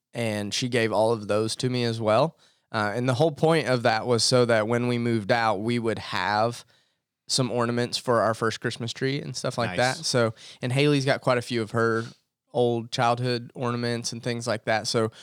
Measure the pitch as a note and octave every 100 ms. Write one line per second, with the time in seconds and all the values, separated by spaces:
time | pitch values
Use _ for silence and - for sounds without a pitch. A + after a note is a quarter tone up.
0 | _ A#2+ A2+ G#2 G2+ - B2+ B2 A2+ G2+
1 | A2 A2+ G2+ G#2 A2+ - B2+ B2 A#2+ A2+
2 | A2 A2 D#3+ - _ _ _ A#2 G#2 A2
3 | B2+ B2 D#3+ C#3+ D#3+ E3 A#2 B2+ A#2 A2
4 | A2 A#2 - B2+ A#2+ A2+ G#2+ A#2+ B2 A#2+
5 | A#2+ A2+ G2 A#2+ A2+ G2 A2+ A#2+ A2+ G2+
6 | - G2+ F#2 G#2 A#2 A#2+ - _ _ _
7 | _ _ - - B2 A#2 A#2 A#2+ A#2+ -
8 | - A#2 G#2 A2 A2+ - B2 - A#2 -
9 | C3+ C#3+ C#3+ B2+ C3+ B2 A#2 F2+ B2+ B2+
10 | - B2+ A2+ - - - B2+ C3+ D3 C#3+
11 | C3+ A2+ - B2 - A#2+ G#2 A#2 A2+ A2+
12 | A#2 - _ _ _ A#2+ A#2+ A#2 A2+ -
13 | A#2+ A#2+ B2+ A#2+ A#2+ - A#2+ A#2+ A#2+ A#2
14 | A#2 A#2 B2 A#2 A#2 A2 - A2 - A#2+
15 | A2 -